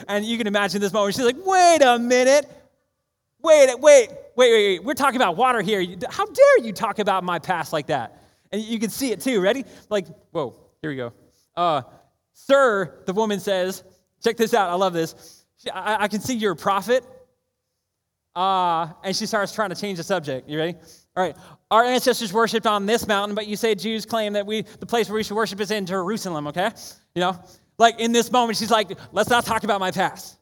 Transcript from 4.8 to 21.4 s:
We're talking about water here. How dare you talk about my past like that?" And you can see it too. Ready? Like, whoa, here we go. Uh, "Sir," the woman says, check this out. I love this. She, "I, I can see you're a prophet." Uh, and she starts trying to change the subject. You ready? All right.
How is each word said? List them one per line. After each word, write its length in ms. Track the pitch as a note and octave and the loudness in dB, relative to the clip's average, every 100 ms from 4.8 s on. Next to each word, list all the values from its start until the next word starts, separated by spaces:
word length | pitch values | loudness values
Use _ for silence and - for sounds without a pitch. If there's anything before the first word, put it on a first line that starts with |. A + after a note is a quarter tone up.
We're 100 | G#3+ | -4
talking 220 | D4+ C#4 B3 | 0 0 2
about 200 | G3+ E3+ | 0 2
water 240 | B3+ A#3 | 0 0
here. 240 | F#3 G3+ F3+ F3+ - | 0 -2 -2 -6 -8
How 180 | - G#4+ | -6 -2
dare 320 | D#4+ C#5+ B4+ | 4 6 6
you 120 | A3+ | 2
talk 280 | F3+ A3 - | -4 -4 -2
about 240 | G3+ F#3+ | -2 -2
my 160 | F3+ E3+ | -2 -4
past 320 | - E3+ D#3 | -4 -4 -4
like 160 | D#3+ D3 | -6 -4
that?" 340 | C#3 A2 - _ _ _ | -4 -6 -14 _ _ _
And 100 | G3+ | -8
you 160 | A3 A3+ | -6 -4
can 120 | A3 | -4
see 200 | - C4+ | -4 -4
it 100 | F#3+ | -4
too. 200 | C4+ A3 | -2 0
Ready? 240 | F#3+ C4 - - - | 2 0 -4 -16 -6
Like, 180 | G#3 D#3+ - _ | -4 -6 -14 _
whoa, 260 | E3+ B2 - _ _ | -8 -8 -10 _ _
here 80 | D#3 | -10
we 60 | C3+ | -8
go. 180 | A#2 - _ _ _ E3 | -10 -12 _ _ _ -4
Uh, 260 | F3 C#3+ - - _ _ _ | -2 -2 -4 -16 _ _ _
"Sir," 680 | _ - C#4 B3+ G3 F3 - - | _ 2 4 4 2 -4 -8 -6
the 80 | |
woman 260 | F#3+ A3 G3+ | -2 -2 -2
says, 420 | G3+ F#3+ F#3 F#3+ - _ _ _ | -2 -2 -2 -6 -14 _ _ _
check 140 | A3+ A3+ | -2 0
this 160 | A3 | 0
out. 160 | A3+ F#3 | 0 0
I 60 | |
love 180 | F3+ F#3+ | 0 0
this. 540 | E3+ D#3+ - - _ _ _ | -2 -4 -8 -20 _ _ _
She, 140 | - | -14
"I, 320 | F#3+ F#3+ G#3+ | -8 -4 -2
I 60 | G#3 | -2
can 120 | G#3+ | -4
see 140 | - | -4
you're 180 | A#3 G#3 | -4 -4
a 40 | D#3+ | -2
prophet." 460 | G3 G3 G3 B3+ - - _ _ _ _ _ _ _ _ _ _ _ F3 | -2 -2 0 -2 -2 -18 _ _ _ _ _ _ _ _ _ _ _ -2
Uh, 520 | F#3+ F#3+ F3+ E3 D#3+ - | 0 2 0 0 -4 -8
and 140 | F#3+ F#3+ | -8 -6
she 100 | G#3+ | -4
starts 260 | G#3+ G3 | -4 -4
trying 180 | - G3+ | -4 -6
to 40 | |
change 220 | E3+ G3+ F3 | -6 -8 -8
the 80 | |
subject. 440 | E3 F#3 D3 C3 C#3+ | -4 -4 -4 -10 -8
You 100 | D3+ | -6
ready? 180 | E3 E3+ - - _ - | -6 -6 -18 -20 _ -4
All 80 | |
right. 120 | F3+ - | -4 -6